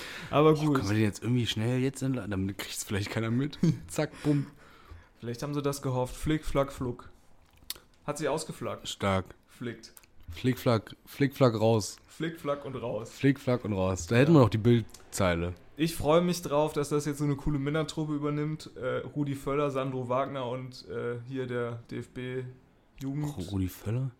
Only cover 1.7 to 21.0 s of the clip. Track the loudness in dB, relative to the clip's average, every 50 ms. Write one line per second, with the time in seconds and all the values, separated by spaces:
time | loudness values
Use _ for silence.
1.7 | 2 0 0 0 -2 -2 -2 -2 -2 -2 -4 -2 -2 0 0 -2 -4 -6 -8 -8
2.7 | -8 -8 -6 -4 -2 -2 -2 -2 -2 -2 -2 0 0 0 0 -2 -2 0 2 2
3.7 | 2 0 -4 -6 -4 -4 -4 -4 -4 -2 0 2 2 2 0 -4 -10 -18 -20 -20
4.7 | -20 -20 -20 -20 -20 -20 -20 _ _ _ -8 -8 -6 -6 -6 -4 -2 -2 0 -2
5.7 | -2 -2 -2 -2 -2 -2 -2 -4 -6 -4 0 0 0 0 0 0 0 2 0 0
6.7 | -2 -6 -6 -6 -6 -8 -12 -20 -20 -20 _ -20 -20 -20 -20 _ _ _ -12 -12
7.7 | -12 -12 -16 _ _ _ -8 -8 -6 -4 -2 -2 -2 -4 -4 -8 -10 -8 -8 -8
8.7 | -8 -8 -10 -10 -6 -2 0 2 2 2 0 -4 -10 _ _ _ -14 -10 -8 -8
9.7 | -8 -10 -14 -20 -20 -20 -20 _ _ -18 -16 -14 -8 -2 0 0 0 2 2 2
10.7 | 2 2 0 -4 -14 -20 -20 -10 -2 0 0 0 4 6 6 6 6 6 4 6
11.7 | 6 4 2 -2 -8 -14 -18 -16 -8 -6 -6 -6 -6 -4 -4 -4 -4 -4 -6 -8
12.7 | -8 -6 -4 -4 -4 -6 -8 -10 -2 2 4 4 4 4 2 0 0 0 0 0
13.7 | 0 2 2 2 0 0 0 2 4 6 8 10 10 10 10 8 6 4 6 6
14.7 | 6 6 4 0 -10 -20 -16 -8 -2 2 2 4 4 2 0 -2 -4 -8 -14 -12
15.7 | -4 -2 -2 -2 0 0 4 4 6 6 4 4 0 -2 -2 0 2 2 2 2
16.7 | 0 -2 0 0 0 0 0 -2 -2 0 0 0 0 0 0 0 0 0 0 0
17.7 | 0 0 -2 -2 -4 -4 -4 -2 -2 -2 -2 -2 -2 -2 -2 -2 -4 -6 -10 -12
18.7 | -10 -6 -4 -4 -2 -4 -4 -6 -6 -4 -4 -4 -4 -4 -4 -2 0 0 0 0
19.7 | 0 0 -2 -2 -4 -4 -2 -2 0 0 0 -2 -4 -6 -6 -6 -6 -6 -8 -10
20.7 | -14 -14 -12 -10 -6 -6